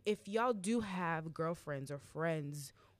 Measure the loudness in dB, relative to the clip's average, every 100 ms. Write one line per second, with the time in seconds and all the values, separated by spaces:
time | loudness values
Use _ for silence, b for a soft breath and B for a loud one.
0 | 0 -2 0 2 4 2 2 2 2 0
1 | 0 0 -2 -2 -2 -2 -4 -4 -4 -8
2 | -8 0 2 2 0 -4 -8 -14 b b